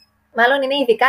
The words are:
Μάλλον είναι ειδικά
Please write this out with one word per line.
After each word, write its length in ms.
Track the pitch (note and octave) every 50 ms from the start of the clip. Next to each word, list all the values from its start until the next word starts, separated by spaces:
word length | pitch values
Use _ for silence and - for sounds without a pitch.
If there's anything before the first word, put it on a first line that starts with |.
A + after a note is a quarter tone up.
| _ _ _ _ _ _ - A3+
Μάλλον 240 | A#3 B3 C#4 C#4 C4+
είναι 180 | C4 C#4 C#4+ C4+
ειδικά 260 | A#3+ A3 A3+ B3